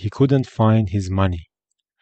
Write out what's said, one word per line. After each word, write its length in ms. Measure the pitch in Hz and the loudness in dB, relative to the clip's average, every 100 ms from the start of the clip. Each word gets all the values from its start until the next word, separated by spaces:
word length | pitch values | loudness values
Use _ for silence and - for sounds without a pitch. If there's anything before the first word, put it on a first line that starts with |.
he 60 | 104 | -6
couldn't 380 | - 135 139 123 | 0 2 2 -2
find 420 | - 110 110 101 | 0 2 2 0
his 200 | 101 92 | -4 -4
money. 360 | 95 95 87 - _ _ _ _ _ | -2 -2 -2 -10 _ _ _ _ _